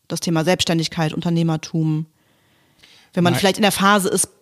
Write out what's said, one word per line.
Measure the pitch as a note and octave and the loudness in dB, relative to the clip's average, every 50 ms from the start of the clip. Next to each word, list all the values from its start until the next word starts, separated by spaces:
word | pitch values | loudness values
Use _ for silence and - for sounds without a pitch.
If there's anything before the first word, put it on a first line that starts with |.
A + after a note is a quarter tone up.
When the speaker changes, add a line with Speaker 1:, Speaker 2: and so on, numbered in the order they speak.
| _ - | _ -10
Speaker 1:
das | F3 E3 | -10 -6
Thema | - F3+ E3 D#3+ D#3 | -4 -2 0 0 2
Selbstständigkeit, | F3+ F3+ - - - E3+ E3 D#3 - - F3 D#3+ D#3 | 0 0 0 0 0 0 -2 -2 -2 -2 -2 -2 -2
Unternehmertum? | - E3 D#3+ F3 E3+ E3 E3 E3 D#3+ D#3 - - - E3 D#3 D#3 D#3 D#3 D#3+ _ _ _ _ _ _ _ _ _ _ _ _ _ _ _ _ - - _ _ _ - | -2 -4 -4 -2 0 0 0 0 -2 -4 -6 -6 -4 -2 -2 0 -2 -4 -6 _ _ _ _ _ _ _ _ _ _ _ _ _ _ _ _ -20 -20 _ _ _ -2
Wenn | F#3 F3 | 0 0
man | F3 | 2
Speaker 2:
Nein. | - - | 2 2
Speaker 1:
vielleicht | G3 F#3+ F#3+ | 2 0 2
in | - | 2
der | G#3+ F#3+ | 2 2
Phase | - - G3 G3 G#3 G3+ F3 - | 2 2 4 4 4 4 2 0
ist | - G3 - - _ _ | 0 -2 -2 -4 _ _